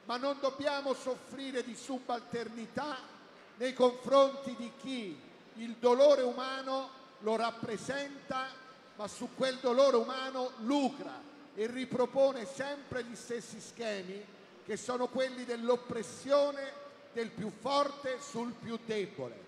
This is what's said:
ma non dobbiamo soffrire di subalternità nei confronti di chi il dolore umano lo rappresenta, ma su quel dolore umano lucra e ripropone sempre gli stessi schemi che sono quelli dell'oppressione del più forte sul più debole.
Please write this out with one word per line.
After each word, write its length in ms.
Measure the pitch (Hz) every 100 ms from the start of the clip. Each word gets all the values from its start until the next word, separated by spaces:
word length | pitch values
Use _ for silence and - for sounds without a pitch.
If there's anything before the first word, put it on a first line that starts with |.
ma 140 | - 247
non 180 | 277 277
dobbiamo 540 | 277 269 285 285 277
soffrire 720 | 254 262 247 - 262 269 254
di 100 | 233
subalternità 1200 | 220 - 254 - 240 - 233 220 233 214 - 294 262 - - - - - -
nei 160 | 254
confronti 800 | 254 247 240 - 277 269 262 - 233
di 140 | 240 -
chi 400 | 254 254 202 143 - - -
il 220 | 214 233 226
dolore 440 | 247 247 294 269
umano 720 | 254 247 262 269 262 262 262 - - -
lo 140 | 208
rappresenta, 1120 | 220 - - - 214 - 277 285 277 - 262 262 - - - - -
ma 120 | 208
su 220 | - 247
quel 220 | - 262 254
dolore 400 | 254 247 277 240
umano 560 | 233 262 262 262 254 247
lucra 600 | 220 285 262 - 165 127 - - -
e 120 | - 226
ripropone 760 | 247 254 247 247 269 269 262
sempre 580 | 208 - 277 285 269 247
gli 120 | 233 220
stessi 420 | - 233 - 220
schemi 640 | - - 226 202 180 196 208 - - - -
che 100 | 214
sono 320 | - 247 247
quelli 380 | 262 262 254 240
dell'oppressione 1300 | 233 233 247 247 233 202 - 254 285 285 277 269 - - - -
del 160 | 233 226
più 200 | 226 220 -
forte 600 | 254 277 285 - 262 254
sul 320 | - 226 240
più 260 | 233 220 233
debole. 600 | - 214 185 - 123 107